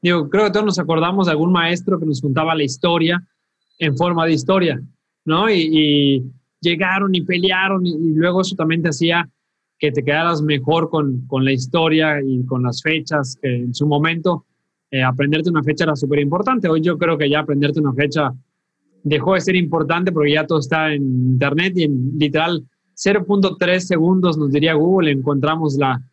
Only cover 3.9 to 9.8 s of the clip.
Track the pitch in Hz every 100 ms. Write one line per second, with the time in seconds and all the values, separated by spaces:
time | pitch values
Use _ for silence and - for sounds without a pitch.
3.9 | 131 175 170 165 151 127 190 170 135 -
4.9 | _ _ _ - 160 220 196 160 156 151
5.9 | 147 143 139 127 - _ _ 170 170 185
6.9 | 190 196 185 165 180 190 185 190 190 180
7.9 | 156 165 156 170 180 185 190 160 165 165
8.9 | 131 165 170 170 _ _ _ _ _